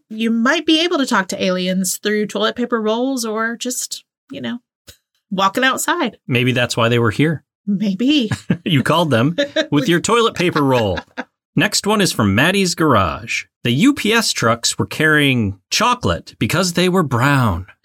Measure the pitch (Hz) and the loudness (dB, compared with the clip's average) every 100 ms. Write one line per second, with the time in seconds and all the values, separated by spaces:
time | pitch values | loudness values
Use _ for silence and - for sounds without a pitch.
0 | - 220 226 233 240 330 320 311 349 339 | -6 -6 -2 0 0 0 0 0 0 -2
1 | 262 214 190 196 196 185 185 185 185 - | -2 -2 -2 -4 -2 -2 -2 -2 -4 -4
2 | 208 214 208 202 220 226 240 233 214 226 | -2 -2 -2 -2 -4 -2 -4 -2 -2 -2
3 | 262 269 226 214 226 233 247 247 - - | -2 -4 -4 -4 -4 -6 -8 -8 -8 -12
4 | - _ - - - - _ _ - - | -18 _ -18 -12 -10 -10 _ _ -20 -20
5 | _ _ - 190 190 254 254 247 - 349 | _ _ -8 0 0 2 0 0 -2 -2
6 | 262 - - 123 127 123 120 - 117 120 | -2 -6 -2 0 2 2 0 2 2 2
7 | 117 - 151 147 _ _ 202 202 208 185 | 2 2 0 0 _ _ -4 -2 -2 0
8 | 247 302 220 - - - - 143 - 160 | 2 2 0 -4 -4 -4 0 0 2 2
9 | 165 117 135 170 285 311 294 143 233 170 | 2 2 2 0 -2 -2 0 0 2 0
10 | - 233 226 - 175 156 139 127 104 87 | 2 2 2 0 0 0 2 2 2 -2
11 | - - - _ _ - 165 - 196 214 | -8 -14 -14 _ _ 0 0 0 0 0
12 | 175 - 104 98 160 202 185 175 160 113 | 0 2 2 4 2 2 0 0 2 4
13 | 90 - 110 - - _ 123 123 254 277 | 2 -4 -6 -8 -8 _ -2 2 2 2
14 | 202 226 - - 120 117 - - - - | 0 0 0 0 0 0 -2 -2 -4 0
15 | 156 151 143 127 101 98 - - 143 247 | 2 4 2 2 -2 -4 -6 -2 0 0
16 | 104 82 - - 113 156 185 175 180 185 | -2 -2 -6 -6 -4 -2 -2 0 0 2
17 | 151 117 139 143 127 87 90 - | 0 0 2 2 2 0 -6 -16